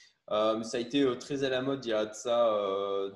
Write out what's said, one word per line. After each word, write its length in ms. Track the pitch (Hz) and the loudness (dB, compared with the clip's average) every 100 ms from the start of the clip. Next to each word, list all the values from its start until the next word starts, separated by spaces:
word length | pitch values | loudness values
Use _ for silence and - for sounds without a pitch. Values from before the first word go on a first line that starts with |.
| - _ - | -20 _ -4
euh, 260 | 107 110 110 | 2 2 2
mais 60 | |
ça 140 | 117 123 | -2 -4
a 20 | |
été, 220 | 120 143 | -2 2
euh, 140 | 135 120 | 2 0
très 280 | - 139 | -4 -2
à 60 | 135 | 0
la 120 | 127 | 0
mode 240 | 135 135 117 | -2 -4 -2
il 40 | |
y 40 | |
a 140 | 107 107 | 0 -2
de 80 | - | -4
ça, 360 | 123 117 117 107 | -2 4 4 4
euh, 560 | 101 98 98 98 98 | 0 0 0 -2 -4